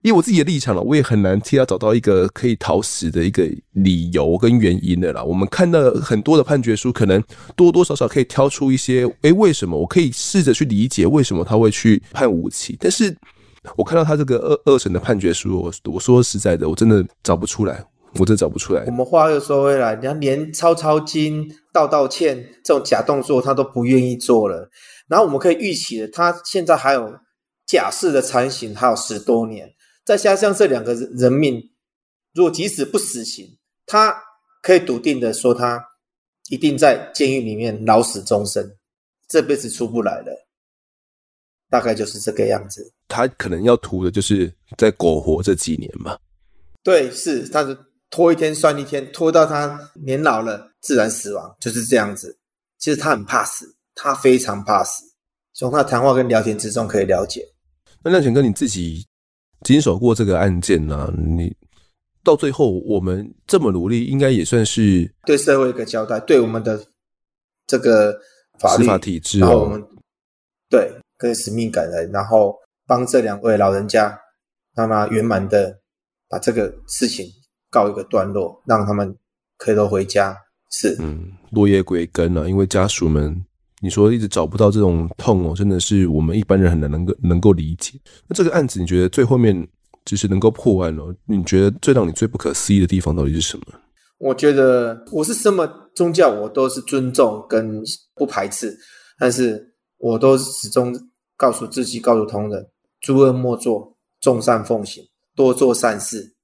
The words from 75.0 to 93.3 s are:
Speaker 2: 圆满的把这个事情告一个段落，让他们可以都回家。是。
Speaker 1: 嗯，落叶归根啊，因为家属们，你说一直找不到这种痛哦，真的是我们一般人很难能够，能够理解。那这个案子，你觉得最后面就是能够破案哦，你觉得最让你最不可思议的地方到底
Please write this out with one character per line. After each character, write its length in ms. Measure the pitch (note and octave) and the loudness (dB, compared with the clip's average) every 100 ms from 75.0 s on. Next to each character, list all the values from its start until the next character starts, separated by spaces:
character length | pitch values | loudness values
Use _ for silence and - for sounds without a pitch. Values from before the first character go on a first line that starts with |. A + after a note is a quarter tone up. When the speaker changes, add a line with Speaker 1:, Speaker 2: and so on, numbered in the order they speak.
| G#2 | 0
Speaker 2:
圆 160 | A2 | -2
满 240 | A2+ G2 F#2+ | 0 -2 0
的 320 | G2+ F#2+ - _ _ _ _ _ | 0 0 -6 _ _ _ _ _
把 100 | F#2 | -4
这 140 | - | -2
个 220 | A#2 G2+ - - | -2 -4 -8 -12
事 180 | - A#2+ | -4 -4
情 180 | - F2+ _ _ _ _ | -6 -14 _ _ _ _
告 180 | A#2+ G#2 | 0 0
一 60 | |
个 100 | G2+ | -2
段 240 | F#2 G#2+ G2 | -4 -4 -2
落， 340 | G2+ F2+ - - | -4 -6 -10 -2
让 200 | A2 G2+ | 0 0
他 60 | |
们 240 | G#2 G2 F#2+ _ _ _ _ | -2 -4 -8 _ _ _ _
可 140 | - | -2
以 40 | G#2+ | 0
都 120 | G2+ | 2
回 160 | G2 | 0
家。 320 | G2 G2+ G2 G2 _ _ _ | -2 -2 -2 -4 _ _ _
是。 260 | - G#2 - | -4 -4 -4
Speaker 1:
嗯， 320 | D#2 D2+ F2 F#2 _ | -8 -10 -14 -20 _
落 140 | G#2+ G2+ | 2 4
叶 160 | G2 | 4
归 240 | F#2 F2+ E2 | 0 -4 -4
根 300 | - E2+ E2+ | -2 0 0
啊， 120 | D#2 | -2
因 80 | F#2+ | 0
为 80 | F#2+ | 0
家 200 | G2 G2 | 0 -2
属 220 | - E2+ | 0 0
们， 380 | D2+ D2 E2+ F2+ _ _ _ | 0 -2 -6 -12 _ _ _
你 100 | F#2+ | -6
说 220 | G#2 G#2 | 2 4
一 80 | A#2 | 4
直 80 | G#2 | -2
找 180 | F#2 D#2 | -2 -2
不 120 | G#2 | 2
到 120 | G#2 | 2
这 80 | G#2+ | 4
种 320 | G2 E2 E2 - | 2 2 -4 -4
痛 320 | - G2 E2+ | 0 0 0
哦， 60 | F2 | -2
真 140 | G2+ | 0
的 100 | F#2 | 0
是 260 | - G2+ F#2 | 0 2 2
我 120 | D2+ | 0
们 180 | D#2+ G2+ | 0 -2
一 60 | |
般 160 | G2+ G2 | 2 2
人 100 | F2+ | 4
很 80 | E2 | 2
难 140 | D2 | -2
能 140 | D2+ F2 | -4 -4
够， 100 | - | -2
能 160 | - E2+ | 0 2
够 140 | G#2 | 0
理 200 | F2 D#2 E2+ | -4 -6 -8
解。 220 | - C3+ _ _ _ | -10 -14 _ _ _
那 80 | F3 | -2
这 80 | |
个 80 | E3+ | 0
案 160 | E3+ C3+ | 0 -2
子， 140 | F#2+ | -4
你 40 | F2 | -2
觉 160 | F2+ | 0
得 60 | F2+ | 0
最 160 | - | 0
后 140 | A#2+ C3 | 2 4
面 280 | A2+ F#2+ D#2+ _ _ _ | 2 0 -6 _ _ _
就 140 | - G2+ | -8 -4
是 100 | G2+ | -2
能 100 | F#2+ | 2
够 140 | A2 | 2
破 320 | - B2 F#2+ | 2 0 2
案 100 | E2+ D#2 | -2 -6
哦， 180 | D2+ F2+ - | -12 -14 -4
你 160 | G2+ F2 | -4 2
觉 160 | F#2+ | 2
得 100 | G2 - | 2 2
最 120 | - | 2
让 120 | B2+ F2 | 2 2
你 60 | |
最 160 | D#2+ A2 | -2 -4
不 100 | - | -4
可 160 | D2 | -6
思 200 | C#2 - | -4 2
议 80 | G2+ | 2
的 60 | F2+ | 4
地 120 | F#2+ | 0
方 160 | E2 E2+ | -2 -2
到 100 | |
底 80 | C#2 | -2